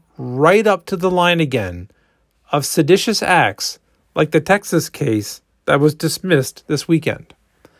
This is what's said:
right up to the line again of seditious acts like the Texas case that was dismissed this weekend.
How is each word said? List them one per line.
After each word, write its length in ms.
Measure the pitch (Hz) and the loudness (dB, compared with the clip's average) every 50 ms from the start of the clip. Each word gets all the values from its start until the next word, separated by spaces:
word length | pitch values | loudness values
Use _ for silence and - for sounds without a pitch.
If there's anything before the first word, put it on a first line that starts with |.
| _ _ _ | _ _ _
right 520 | - 127 123 123 135 151 170 196 220 208 214 | -12 -10 -6 -2 2 4 4 4 4 4 2
up 180 | 190 180 - | 0 -2 -4
to 100 | - 196 | -8 -4
the 140 | 170 180 185 | -2 -2 0
line 300 | 185 180 175 175 175 165 | 2 2 2 2 2 2
again 500 | 160 135 131 117 98 90 87 87 92 - _ _ _ _ _ _ _ _ _ _ _ _ | 0 0 -2 -4 -4 -6 -8 -12 -14 -16 _ _ _ _ _ _ _ _ _ _ _ _
of 120 | - 147 139 | -4 -4 -2
seditious 560 | - - 175 151 139 185 202 - 240 208 - | -2 0 0 2 4 2 2 2 0 -4 -2
acts 600 | - - 185 165 123 101 95 - - - - - _ _ _ _ _ _ - | 0 2 2 2 2 0 -2 -4 -10 -10 -10 -12 _ _ _ _ _ _ -2
like 160 | 156 156 156 | -2 0 0
the 100 | - 156 | 0 0
Texas 480 | - - 196 202 - - 180 160 - - | 2 2 0 0 0 -2 -2 -2 -2 -4
case 540 | - - 147 117 110 107 107 - - - _ _ _ _ _ | -6 -6 -4 -2 -2 -2 -4 -6 -12 -18 _ _ _ _ _
that 160 | - 147 139 | 0 2 2
was 160 | 147 151 151 | 2 2 0
dismissed 680 | - 165 156 - - - 185 165 139 123 - - - _ - | 0 -4 -6 -4 -4 -2 0 0 0 0 -2 -8 -14 _ -6
this 180 | 151 143 - | -6 -4 -2
weekend. 480 | - 165 160 - 117 - - - - _ _ _ _ _ _ _ _ _ | 0 0 0 0 -4 -6 -8 -10 -20 _ _ _ _ _ _ _ _ _